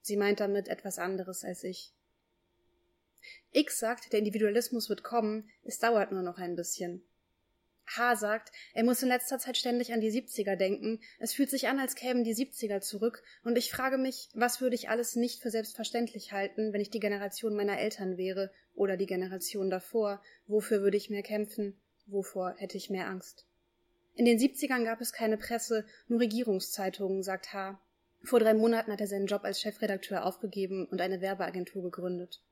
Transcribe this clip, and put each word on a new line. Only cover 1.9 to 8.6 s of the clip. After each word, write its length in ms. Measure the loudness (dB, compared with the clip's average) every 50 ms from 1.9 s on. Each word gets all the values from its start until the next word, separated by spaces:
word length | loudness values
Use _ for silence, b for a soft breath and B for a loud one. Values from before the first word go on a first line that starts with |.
| _ _ _ _ _ _ _ _ _ _ _ _ _ _ _ _ _ _ _ _ _ _ _ _ _ B B B B B B B
X 280 | 2 2 4 4 0 -2
sagt, 340 | -2 -2 -4 -4 -4 0 2
der 60 | 2
Individualismus 680 | 2 2 2 2 2 4 4 2 0 0 -4 -4 -2 -2
wird 140 | -4 -4 -4
kommen, 460 | -2 0 0 0 2 -2 -4 -8 B B B B
es 160 | -12 -6 0
dauert 320 | 2 4 4 4 2 2 0
nur 80 | -2
noch 160 | -2 -4 -4
ein 180 | -6 -6 -6 -4
bisschen. 480 | -4 -4 -6 -4 -4 -4 -6 -6 -8 -12 _ _ _ _ _ _ _ _ _ _ _ _ _ _ _ _ -10 -2
H 220 | 2 4 4 4
sagt, 340 | 4 4 0 0 -2 -4 -12 B B